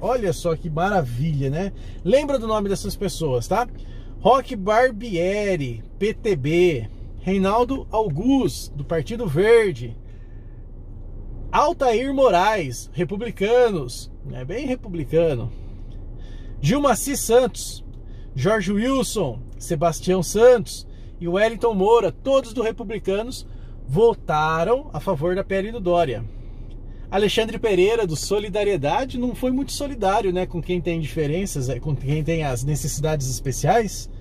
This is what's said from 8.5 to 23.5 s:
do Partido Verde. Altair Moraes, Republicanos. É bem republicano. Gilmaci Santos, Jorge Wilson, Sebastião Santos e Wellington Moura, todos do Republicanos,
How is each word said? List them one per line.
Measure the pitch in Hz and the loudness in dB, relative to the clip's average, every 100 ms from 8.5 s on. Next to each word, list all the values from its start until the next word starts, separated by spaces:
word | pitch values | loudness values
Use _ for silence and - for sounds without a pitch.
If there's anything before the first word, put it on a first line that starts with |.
| - - 143 | -2 -10 -8
do | 139 | -4
Partido | 165 - 233 208 | -2 -2 -4 0
Verde. | 143 208 233 208 120 120 110 - - - - - - - - - - - - - - - | 4 8 8 6 0 -8 -10 -14 -14 -14 -14 -14 -14 -14 -14 -14 -14 -12 -12 -12 -10 -2
Altair | - 302 349 254 226 269 | 2 2 2 2 2 0
Moraes, | 277 254 175 202 208 135 113 - | 4 6 6 4 2 -2 -6 -8
Republicanos. | 127 180 202 233 - 202 247 233 180 120 - - - 139 | -4 -4 -4 -6 -2 2 4 4 2 -6 -10 -12 -12 -12
É | 127 127 | -10 -8
bem | 226 285 | -6 -4
republicano. | 254 208 170 131 160 165 123 117 - - - - - - - - - - - | -4 -6 -6 0 2 4 0 -4 -8 -12 -12 -12 -12 -12 -12 -12 -12 -12 -2
Gilmaci | 143 285 277 220 277 254 | 0 4 4 2 0 -4
Santos, | - 240 254 - - - - - - - - | 4 6 6 -2 -10 -12 -14 -14 -14 -14 -10
Jorge | 135 165 220 180 | 0 2 2 2
Wilson, | 208 247 269 214 220 139 113 - - | 0 2 2 0 -2 -2 -4 -12 -10
Sebastião | - 160 170 151 180 185 | -4 0 0 0 0 0
Santos | - 202 247 240 147 - - - - - | 2 6 8 8 4 -10 -14 -16 -14 -8
e | 170 | -2
Wellington | 190 220 220 233 | 2 2 2 0
Moura, | 196 202 233 190 | 4 6 6 4
todos | - 269 269 247 | -2 2 2 2
do | 247 | -2
Republicanos, | 220 - 208 208 - 196 240 - - | -2 -4 -6 -6 -2 -2 -2 -8 -12